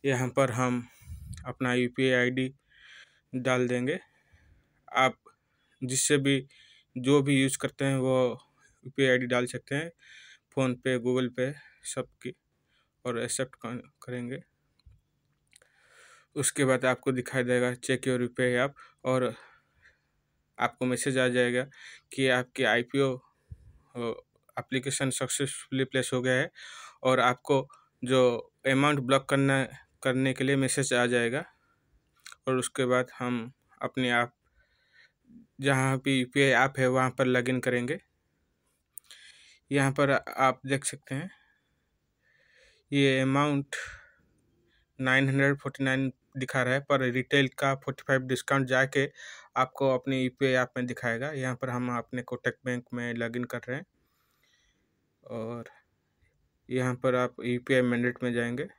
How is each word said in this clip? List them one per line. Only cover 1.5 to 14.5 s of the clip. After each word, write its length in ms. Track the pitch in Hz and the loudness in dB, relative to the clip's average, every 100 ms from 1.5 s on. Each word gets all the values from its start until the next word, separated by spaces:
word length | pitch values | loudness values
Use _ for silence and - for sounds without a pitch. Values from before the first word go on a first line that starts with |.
| - 127 | -4 -2
यूपीआई 360 | 123 123 123 131 | 0 0 0 2
आईडी 440 | 127 123 127 131 139 _ _ - - - _ _ | 2 2 0 -4 -6 _ _ -20 -20 -20 _ _
डाल 340 | 131 127 127 123 | -6 0 0 0
देंगे। 320 | 123 127 180 - _ _ _ _ _ _ _ - | -2 -2 -6 -10 _ _ _ _ _ _ _ -6
आप 240 | 120 131 - - _ _ _ _ _ | 0 0 0 -20 _ _ _ _ _
जिससे 320 | 127 131 - 147 | -4 -2 2 2
भी, 300 | 139 139 135 _ - - _ 127 | 4 0 -2 _ -20 -20 _ -4
जो 240 | 127 143 | 4 4
भी 200 | 139 139 | 6 2
यूज़ 160 | 135 - | 2 0
करते 260 | 135 - | -6 -4
हैं 120 | 139 135 | -2 0
वो 440 | 127 131 123 113 _ _ _ _ | 2 2 2 -2 _ _ _ _
यूपीआई 260 | - - 135 | -14 0 2
आईडी 160 | 127 123 | 2 2
डाल 200 | 123 123 | 0 0
सकते 280 | 123 - | -6 -6
हैं, 160 | 139 165 _ - - - - _ - | -6 -6 _ -20 -20 -20 -20 _ -2
PhonePe, 400 | 131 123 135 127 | 0 0 -2 -2
Google 300 | 120 127 127 123 | 0 0 -2 -2
Pay 140 | 127 147 - _ | -4 -4 -18 _
सबकी, 500 | - - 123 _ 123 - _ _ _ _ _ _ | -10 -8 -10 _ -14 -14 _ _ _ _ _ _
और 140 | 123 117 | -6 -4
एक्सेप्ट 360 | 123 - 131 | -4 -4 -6
कर-, 360 | - 120 123 - _ | -8 -12 -12 -14 _
करेंगे। 400 | - 123 120 131 - | -12 -10 -8 -12 -14